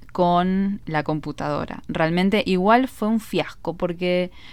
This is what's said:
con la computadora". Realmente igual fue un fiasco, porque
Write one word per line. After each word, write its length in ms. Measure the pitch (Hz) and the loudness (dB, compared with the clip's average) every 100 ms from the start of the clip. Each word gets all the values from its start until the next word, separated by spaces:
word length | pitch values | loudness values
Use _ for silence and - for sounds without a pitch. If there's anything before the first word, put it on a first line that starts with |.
| - | -10
con 680 | - 175 175 180 190 196 202 - | 0 4 4 4 2 0 -2 -2
la 160 | 156 | -2
computadora". 800 | 147 156 147 147 147 147 160 - - | 0 -4 -4 -6 -4 -4 -4 -10 -6
Realmente 540 | 170 160 175 190 208 - | 0 2 4 4 2 2
igual 420 | 185 190 233 262 | 2 4 4 4
fue 200 | - 214 | -2 0
un 120 | 226 | 0
fiasco, 560 | - 175 143 - - 165 | 0 -2 -2 -6 -8 -4
porque 540 | 180 170 180 180 180 - - | -4 -2 0 0 0 -6 -18